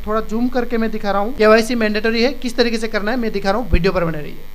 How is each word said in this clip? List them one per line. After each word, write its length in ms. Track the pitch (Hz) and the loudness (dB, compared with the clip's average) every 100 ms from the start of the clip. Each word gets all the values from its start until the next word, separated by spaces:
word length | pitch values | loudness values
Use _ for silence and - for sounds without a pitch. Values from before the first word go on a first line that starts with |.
| 208 | -2
थोड़ा 140 | 214 | -2
zoom 260 | 214 220 247 | -2 -2 0
करके 280 | 254 240 226 | 0 0 0
मैं 120 | 220 | 0
दिखा 200 | 220 202 | -2 -2
रहा 100 | 196 | 0
हूँ, 120 | 208 254 | 0 2
केवाईसी 380 | 214 220 226 240 | 6 6 4 0
mandatory 480 | 214 208 226 226 | 0 0 0 2
है, 80 | 240 | 0
किस 220 | 277 254 240 | 0 -2 0
तरीके 200 | 233 226 | 2 0
से 100 | 220 | -2
करना 240 | 208 208 | -2 -2
है 60 | 254 | -2
मैं 140 | 220 | -2
दिखा 200 | 202 196 | -2 0
रहा 80 | 202 | -2
हूँ, 100 | 190 | 2
Video 200 | 170 185 | 2 2
पर 120 | 180 170 | 0 -2
बने 160 | 156 | -4
रहिए। 220 | 139 - - | -8 -10 -12